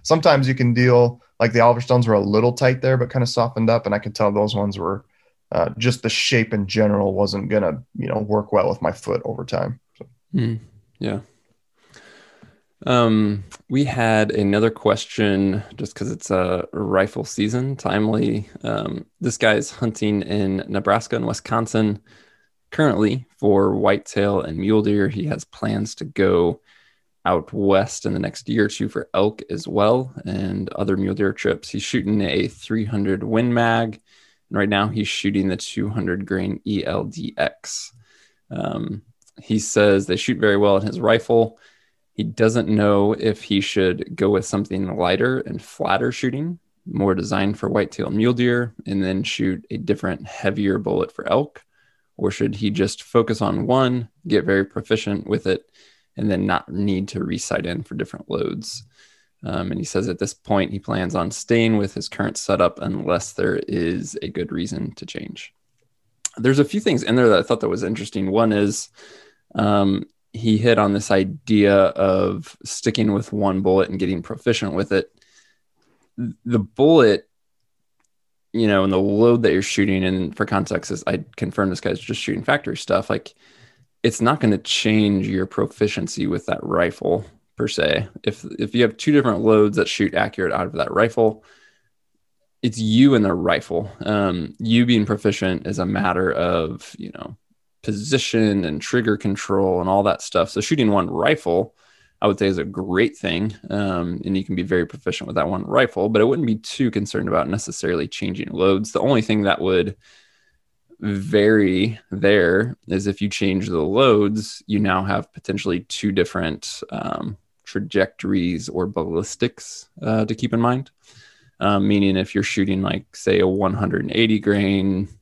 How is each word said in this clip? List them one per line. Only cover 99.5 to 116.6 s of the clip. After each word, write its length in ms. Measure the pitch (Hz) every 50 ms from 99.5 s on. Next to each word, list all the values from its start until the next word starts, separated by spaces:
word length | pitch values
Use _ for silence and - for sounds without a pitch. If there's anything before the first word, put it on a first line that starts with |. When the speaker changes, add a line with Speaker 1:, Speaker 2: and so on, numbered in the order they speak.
| 101 95 98 95 92 90
Speaker 2:
and 80 | 90 92
all 140 | 95 101 101
that 180 | 101 - -
stuff. 300 | - - - 90 85 -
So 100 | - -
shooting 300 | 107 - 160 147 123 107
one 180 | 101 98 90 -
rifle, 680 | - 80 95 139 156 147 - 87 85 92 120 - - _ _ _ _ _ _ _ _ _
I 60 | -
would 120 | 104 98 98
say, 100 | 101 98
is 100 | 95 87
a 60 | 71
great 520 | 95 95 90 95 95 90 95 117 - -
thing. 380 | - - 92 82 87 104 110 101 - - -
Um, 500 | 101 101 101 98 92 87 87 87 87 82 85
and 120 | 90 95
you 60 | 95 95
can 120 | - 95
be 80 | 92 90
very 200 | 90 92 90 87
proficient 420 | - - - - 92 87 - - -
with 80 | -
that 120 | 82 73 82
one 140 | 95 92 98
rifle, 460 | - - 127 131 117 - 95 95 107
but 120 | 110 104
I 40 | 107
wouldn't 220 | 123 135 170 151
be 100 | 117 107
too 340 | 107 - - - - 135 117
concerned 380 | - 104 104 - - 107 98 95
about 200 | - 82 65 67
necessarily 600 | 95 113 - - 170 - - 170 87 80 73 -
changing 400 | - - 101 98 92 110 113 -
loads. 440 | - - 90 98 95 98 107 - -
The 80 | -
only 220 | - 131 139 113 107
thing 200 | - 107 107 101
that 180 | 98 - -
would 360 | 82 95 95 90 90 101 104 - _ _ _ _ _ _ _ _ _ _ _ _ _ _ _ _ _ _ - -
vary 1000 | - 104 101 98 98 101 107 104 101 107 110 107 101 92 92 92 98 117 110 - - _
there 640 | 92 98 - 101 104 101 90 85 92 95 113 123 131 - _ -
is 180 | 90 95 98
if 160 | 101 95 - 101
you 60 | 104
change 400 | - - 101 98 92 95 95 -
the 100 | 90 80
loads, 800 | 76 85 98 120 139 131 110 104 104 101 107 110 107 - - - -
you 140 | - 104 101
now 240 | 104 98 92 92 95
have 280 | 98 98 101 - - _
potentially 480 | - - - 90 - - - 87 90 -
two 280 | - - - - 104
different, 720 | 98 95 87 - - 92 85 80 71 -